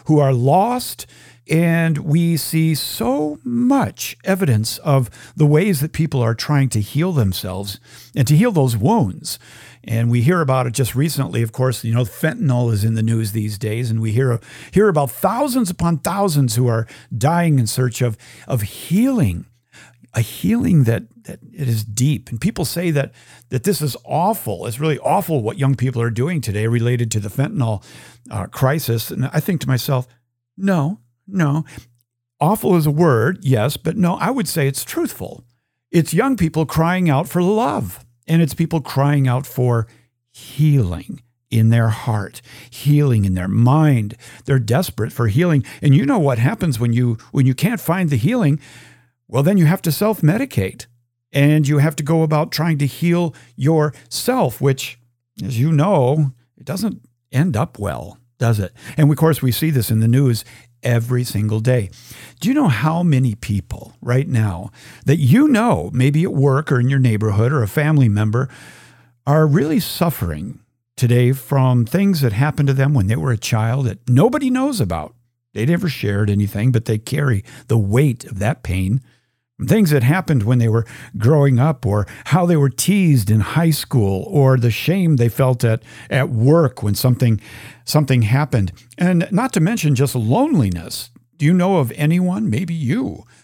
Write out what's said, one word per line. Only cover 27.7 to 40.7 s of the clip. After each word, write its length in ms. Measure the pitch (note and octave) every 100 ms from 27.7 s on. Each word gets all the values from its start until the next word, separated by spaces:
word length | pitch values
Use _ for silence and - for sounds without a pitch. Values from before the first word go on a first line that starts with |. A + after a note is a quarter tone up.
| G#2 - - - - -
uh, 180 | G#2 F#2+
crisis. 640 | - C3 D#3 - A#2 -
And 180 | - C3
I 120 | D#3+
think 220 | - E3+
to 60 | C3
myself, 380 | B2+ - C3 B2+ _ _ _ _ -
"No, 420 | G3 F3+ C#3+ G#3+ _ _ -
no. 380 | F#3+ D3+ D3+ - - - _ _ _ _ _
Awful 340 | D3+ A3 A#3 F3+
is 100 | D3+
a 60 |
word, 480 | D3 E3+ A#2 A#2+ F#3
yes, 360 | C3+ C3 - -
but 180 | D#3+ F3
no, 200 | F3 F3+
I 160 | F#3
would 180 | C4+ F#3+
say 180 | E3 C#3
it's 160 | C3+
truthful." 640 | - - E4 - F#2+ - - _ _ _ _
It's 220 | F3 D#3
young 220 | D#3+ C4 B3+
people 300 | D#3+ D#3 D#3+
crying 440 | - E3 F#3 F3
out 200 | C#3 -
for 120 | F3
love, 640 | F3+ G#3+ B3+ - G2+ - - _ -
and 140 | E3
it's 120 | D#3+
people 280 | - E3 E3
crying 460 | - C3+ C#3+ D3 C3
out 180 | B2 C3+
for 420 | - B2 A#2 A2 _ _ _ _
healing 880 | - - - D3+